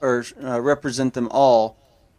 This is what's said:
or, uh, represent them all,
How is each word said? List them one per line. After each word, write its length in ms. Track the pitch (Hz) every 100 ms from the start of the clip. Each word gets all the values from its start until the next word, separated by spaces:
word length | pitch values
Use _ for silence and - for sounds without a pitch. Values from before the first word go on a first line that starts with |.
or, 240 | 135 120 120 -
uh, 180 | 135 120
represent 540 | 131 143 143 123 131
them 140 | 127 117
all, 460 | 135 135 117 110 - _ _ _